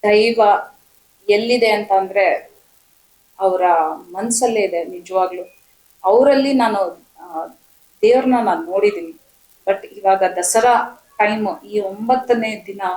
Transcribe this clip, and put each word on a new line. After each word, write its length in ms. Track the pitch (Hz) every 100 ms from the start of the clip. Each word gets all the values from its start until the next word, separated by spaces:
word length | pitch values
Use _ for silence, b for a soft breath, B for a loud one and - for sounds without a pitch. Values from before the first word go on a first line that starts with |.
ದೈವ 380 | 208 208 226 226 208 196 - _ _ _ _ _ -
ಎಲ್ಲಿದೆ 380 | 208 233 247 226
ಅಂತ 240 | 208 208
ಅಂದ್ರೆ 600 | 196 190 196 185 - - _ _ _ _ _ _ _ _ _
ಅವರ 220 | 196 185 180 170 208 - -
ಮನ್ಸಲ್ಲೇ 480 | 180 226 233 247 226
ಇದೆ 240 | 190 170
ನಿಜವಾಗ್ಲೂ. 600 | 170 180 175 185 185 180 185 _ _ _ _ _
ಅವರಲ್ಲಿ 500 | 185 220 277 269 277
ನಾನು, 540 | 262 226 208 180 - _ _
ಆ, 280 | 175 160 170 - _ _ _ _
ದೇವ್ರನ್ನ 340 | 214 247 254 247
ನಾನ್ 240 | 220 165 165
ನೋಡಿದೀನಿ. 560 | 190 208 202 165 320 _ _ _ _ -
But 180 | 196 -
ಇವಾಗ 380 | 196 190 190 185 -
ದಸರಾ 680 | - 226 247 233 - - _ -
ಟೈಮ್, 480 | 208 220 208 165 202
ಈ 140 | 208
ಒಂಬತ್ತನೇ 840 | 190 202 226 254 254 240 220 208 -
ದಿನ 140 | 196 190